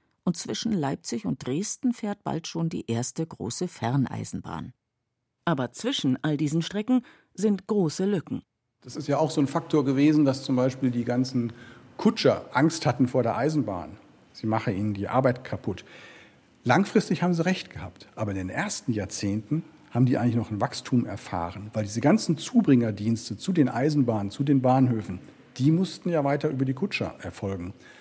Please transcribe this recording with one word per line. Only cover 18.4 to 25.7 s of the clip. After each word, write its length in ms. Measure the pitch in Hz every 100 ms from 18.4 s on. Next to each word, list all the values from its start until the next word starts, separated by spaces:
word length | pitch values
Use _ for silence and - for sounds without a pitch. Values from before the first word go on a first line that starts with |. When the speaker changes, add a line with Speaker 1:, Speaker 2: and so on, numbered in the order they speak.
| 92
Speaker 3:
ersten 440 | 90 202 - -
Jahrzehnten 720 | 107 95 - 101 104 - 156 - - -
haben 160 | 120 127
die 100 | 135
eigentlich 200 | 120 117
noch 140 | 107
ein 120 | 104
Wachstum 420 | 120 - - 127
erfahren, 680 | - 104 - 92 85 98 104
weil 100 | 110
diese 160 | 104 110
ganzen 380 | 143 220 - 156
Zubringerdienste 960 | - 240 202 131 117 101 104 113 - 101
zu 160 | -
den 160 | 180 127
Eisenbahnen, 640 | - 143 147 120 110 101
zu 140 | -
den 180 | 143 139
Bahnhöfen, 560 | 127 131 127 113 98 90 - - - -
die 120 | 135